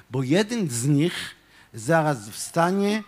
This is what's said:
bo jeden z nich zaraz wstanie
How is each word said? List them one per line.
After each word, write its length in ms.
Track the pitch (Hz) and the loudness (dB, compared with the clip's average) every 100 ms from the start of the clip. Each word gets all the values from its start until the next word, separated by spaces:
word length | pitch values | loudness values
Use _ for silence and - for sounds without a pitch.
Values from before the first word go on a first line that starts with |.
| - | -6
bo 120 | 131 | -4
jeden 460 | 127 180 214 240 160 | 2 2 2 -2 -2
z 180 | 117 139 | 0 2
nich 500 | 143 170 - - - _ - - | 4 2 -2 -10 -16 _ -20 -20
zaraz 540 | 113 117 165 151 123 104 | -8 2 2 2 -2 -6
wstanie 760 | - - 170 175 196 202 214 | -12 -4 0 2 2 0 -2